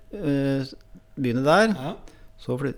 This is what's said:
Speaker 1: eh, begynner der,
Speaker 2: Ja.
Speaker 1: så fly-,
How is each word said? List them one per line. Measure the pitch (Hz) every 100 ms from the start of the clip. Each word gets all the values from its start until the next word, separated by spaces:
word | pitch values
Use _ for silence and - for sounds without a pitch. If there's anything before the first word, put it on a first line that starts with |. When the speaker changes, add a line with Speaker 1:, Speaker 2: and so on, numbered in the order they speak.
| -
Speaker 1:
eh, | 208 160 139 139 139 131 - - - - -
begynner | 127 120
der, | 135 175 220 185
Speaker 2:
Ja. | 135 214 - - - -
Speaker 1:
så | - 127
fly-, | 139